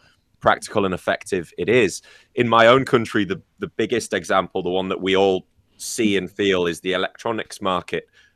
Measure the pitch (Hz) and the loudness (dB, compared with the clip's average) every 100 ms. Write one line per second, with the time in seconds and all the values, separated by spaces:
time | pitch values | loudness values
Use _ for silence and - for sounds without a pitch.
0 | _ _ _ _ 110 101 - 107 95 90 | _ _ _ _ 0 0 -2 -2 0 -2
1 | - - - 92 80 - 92 123 98 - | -4 -4 -2 -6 -6 -8 0 2 2 -2
2 | - - _ - 120 113 113 131 127 123 | -16 -20 _ -4 2 6 8 6 4 0
3 | 110 110 92 90 _ - 98 - 110 117 | 0 -2 -2 -4 _ -12 -12 -4 -2 -2
4 | - 98 82 95 90 95 87 92 92 92 | -2 -6 0 -2 0 -4 -4 -2 -2 -4
5 | 92 92 98 92 - _ _ - - - | 0 4 4 2 -4 _ _ -16 -12 -2
6 | 107 98 90 - 101 92 87 80 92 90 | 0 0 -4 -2 0 2 0 -4 -4 -2
7 | 98 - 117 110 - - 98 90 - 82 | -4 -6 -8 -6 -8 -6 -4 -4 -4 -10
8 | - _ _ | -10 _ _